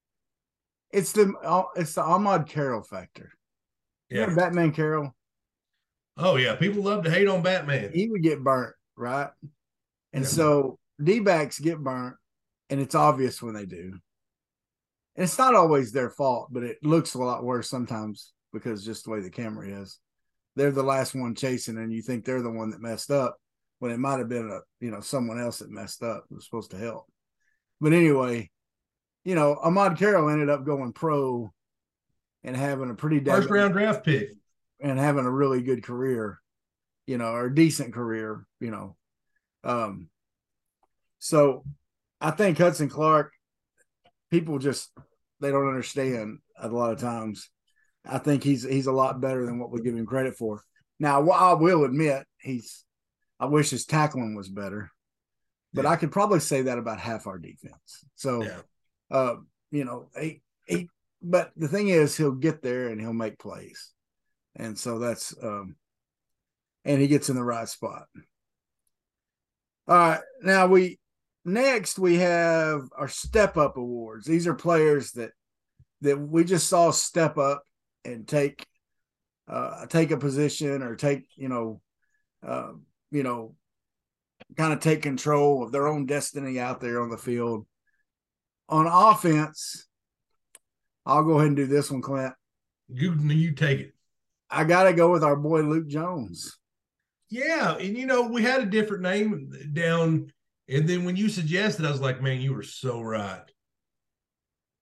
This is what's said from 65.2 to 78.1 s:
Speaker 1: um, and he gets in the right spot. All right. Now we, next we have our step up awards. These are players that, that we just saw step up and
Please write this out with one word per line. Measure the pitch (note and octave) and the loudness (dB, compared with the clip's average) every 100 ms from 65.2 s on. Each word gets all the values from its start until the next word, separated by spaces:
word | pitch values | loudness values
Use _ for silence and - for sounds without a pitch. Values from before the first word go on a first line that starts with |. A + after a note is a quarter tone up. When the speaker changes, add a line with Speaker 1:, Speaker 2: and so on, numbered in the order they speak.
| - - | -8 -10
Speaker 1:
um, | A2+ G2+ F#2+ - _ _ _ _ _ _ _ _ _ _ | -10 -8 -10 -18 _ _ _ _ _ _ _ _ _ _
and | - C#3 | 0 2
he | C#3+ | 4
gets | D3 C#3+ | 2 0
in | B2+ | -4
the | |
right | B2 A#2 A2+ | -2 -4 -8
spot. | - G#2+ - - - - _ _ _ _ _ _ _ _ _ _ _ _ _ _ _ - | -10 -12 -12 -20 -20 -20 _ _ _ _ _ _ _ _ _ _ _ _ _ _ _ 4
All | F3 | 6
right. | E3 D#3 - - | 6 4 -4 -6
Now | F#3+ F#3+ F#3 | 2 6 8
we, | F#3 F3+ - _ _ _ _ E3+ | 6 6 -2 _ _ _ _ -4
next | G#3 C4+ A#3+ E3+ - | 2 2 2 -2 0
we | F#3 E3+ | 4 4
have | F3+ E3+ E3+ E3 D#3 D3+ B2+ - | 4 4 4 4 2 -2 -6 -8
our | C#3+ | -8
step | - - - D#3 D#3+ | -8 0 2 4 4
up | C#3+ C3+ | 0 0
awards. | A#2+ A#2+ A2+ A2 B2 | -8 -8 -10 -10 0
These | E3 E3+ | 0 0
are | |
players | C3+ E3+ E3 D#3 C#3+ A#2 | -2 2 4 6 4 0
that, | A#2+ A2+ _ _ _ _ _ _ - | -10 -12 _ _ _ _ _ _ -4
that | C#3+ C#3+ | 0 0
we | D3 E3 | 2 2
just | E3+ F3+ - | 4 2 2
saw | F3 E3+ | 4 4
step | - - F3 D#3 D3+ | 4 -2 2 2 2
up | C#3 C#3 - _ _ _ | 0 -2 -8 _ _ _
and | B2 | -14